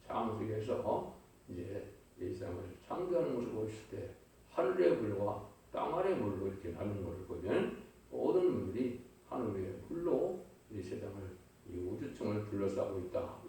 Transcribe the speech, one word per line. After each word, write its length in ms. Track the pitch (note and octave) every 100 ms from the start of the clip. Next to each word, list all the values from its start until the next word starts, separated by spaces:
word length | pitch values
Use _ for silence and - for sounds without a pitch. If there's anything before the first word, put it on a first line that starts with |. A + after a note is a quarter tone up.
| -
창세기에서 1080 | A2 A2+ G#2+ G#2+ G#2+ - - - - - - - - -
이제 420 | F2+ G2 G2 - - - -
이 120 | -
세상을 340 | - - - - - -
창조하는 480 | D#3+ F3+ E3+ C#3+ B2
것을 140 | A#2
보실 260 | G#2+ A2 - -
때 180 | - - - - - -
하늘의 460 | - F3+ F3+ F3 -
물과 520 | G#2+ G2 G2+ - - - -
땅 260 | - - E3
아래 160 | G3 F3
물로 320 | G#2 F#2+ G2
이렇게 240 | - E2+
나눈 320 | E2 G2+ G2+
것을 220 | F2+ - -
보면 520 | - F#2 B2+ - - - - -
모든 420 | B2+ C3 F#3 F3+
물들이 500 | - - A#2 B2+ - - - -
하늘 320 | C3+ A2 F#2+
위의 140 | F2+ F#2 -
물로 500 | E3+ F3 B2+ - F#3+ - - -
이 100 | G#2
세상을, 320 | F2+ G#2+ G2+ G2 F#2 - - - -
이 80 | F2+
우주층을 680 | F2+ G#2 F2+ - G#2+ G#2+ G#2
둘러싸고 500 | G2+ G2 G2 - G2
있다 400 | E2+ - - -